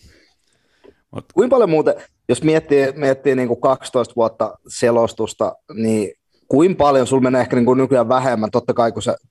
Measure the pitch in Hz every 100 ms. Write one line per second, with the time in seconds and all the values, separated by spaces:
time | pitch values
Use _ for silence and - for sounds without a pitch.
0 | _ _ _ _ _ _ _ _ - _
1 | _ - - - 247 254 202 156 147 -
2 | - _ - - 156 156 156 143 135 147
3 | 139 135 143 131 123 117 139 131 - 127
4 | 113 120 113 - 110 - - - 120 117
5 | 113 - 110 - 104 - _ 104 110 110
6 | 98 - _ _ _ 131 185 - 147 139
7 | 120 135 127 127 120 127 120 127 127 127
8 | 113 127 131 113 107 120 - 120 117 107
9 | 107 - _